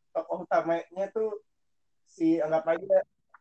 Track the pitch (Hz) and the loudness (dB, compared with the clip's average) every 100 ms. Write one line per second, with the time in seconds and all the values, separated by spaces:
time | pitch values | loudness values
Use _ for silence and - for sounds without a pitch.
0 | _ 190 185 175 175 175 160 170 - 175 | _ -8 -6 -8 0 0 0 -2 -4 -8
1 | 190 220 220 208 _ _ _ _ _ _ | -6 -4 -4 -6 _ _ _ _ _ _
2 | _ - 165 165 156 160 165 170 196 190 | _ -2 2 2 2 0 0 -4 2 2
3 | - _ _ _ | 2 _ _ _